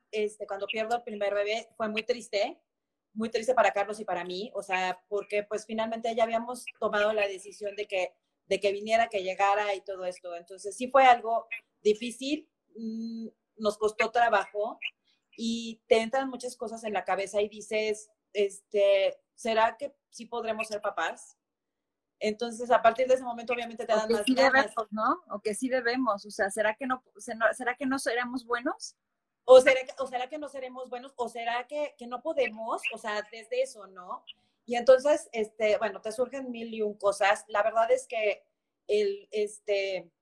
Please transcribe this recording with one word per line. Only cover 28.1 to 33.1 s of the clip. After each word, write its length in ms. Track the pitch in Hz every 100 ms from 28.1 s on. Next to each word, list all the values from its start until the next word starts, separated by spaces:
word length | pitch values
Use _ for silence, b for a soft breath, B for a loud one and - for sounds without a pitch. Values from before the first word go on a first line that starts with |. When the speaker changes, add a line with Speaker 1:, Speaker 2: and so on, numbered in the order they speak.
| 233 247 254 226
Speaker 2:
buenos? 520 | 240 262 403 - - _ _ _ _ -
Speaker 1:
O 160 | 254
será 200 | 269 254 254
que, 80 | -
o 80 | 262
será 200 | 247 254
que 100 | 311
no 120 | 285
seremos 400 | 277 254 254 247
buenos, 240 | 240 269 -
o 140 | 233
será 360 | 233 233 240 247
que, 280 | 294 285 -
que 100 | 240
no 140 | 247
podemos, 600 | 311 320 240 220 226 349 -
o 40 | 220
sea, 280 | 226